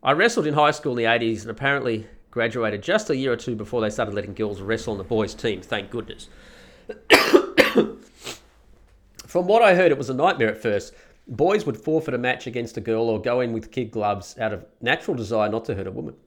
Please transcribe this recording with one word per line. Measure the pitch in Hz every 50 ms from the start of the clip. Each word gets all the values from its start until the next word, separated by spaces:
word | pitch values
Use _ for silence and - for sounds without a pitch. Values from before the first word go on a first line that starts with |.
| -
I | -
wrestled | 139 151 196 240 233 240 165
in | 151 143
high | 151 151 147
school | 147 - - 147
in | 127 120
the | 113 113
eighties | 117 120 117 113 113 104
and | 95 113
apparently | 110 - 135 139 139 143 123 123 113 107 104 - - - - _
graduated | - 123 113 117 110 127 113 107 104 101 98
just | - 185 214 214 -
a | 156
year | 131 131 135 120
or |
two | 117 - - 120
before | 104 107 - - 123
they | 110 104
started | 107 - 117 104 101
letting | 104 95 98 95
girls | 95 110 104 101 95
wrestle | 95 98 113 110 - - 107
on | 98
the | 95
boys' | - 120 110 107 92 -
team. | - - 120 104 92
Thank | 92 - - 107 98 98
goodness. | - 120 107 - - - - - - - - - - - - - - - - - - - - -
<coughs> | - - - - - - - - - - - - - 240 - - - - - - _ _ - - - - _ _ _ _ _ _ - _ _ _ _ _ _ _ _ - -
From | - - 175 180 180
what | 208 226
I | 233 208 185
heard, | 175 185 170
it | 147 -
was | 127 120
a | 131
nightmare | 127 147 185 185 143 120 110
at | 107 -
first. | - 117 104 101 - - - - - - _ _ _ -
Boys | 123 107 143 180 202 214 -
would | 156 120 -
forfeit | - - 156 160 156 156 127
a | 120
match | 123 123 127 127 - 127
against | 110 123 117 110 - 117
a |
girl | 98 113 113 113 117 117
or | 110 104
go | - 123 120 127
in | 127 120 113
with | 113 110 -
kid | - 131 123 110
gloves | - 113 104 104 104 98 92 - - -
out | 113 110 107
of | 92 - - _ _
natural | - 117 139 160 - - 175 123
desire | 110 92 117 110 104 107
not | 104 117 -
to | - 110
hurt | 95 95 98
a |
woman. | 95 - - 131 131 _ _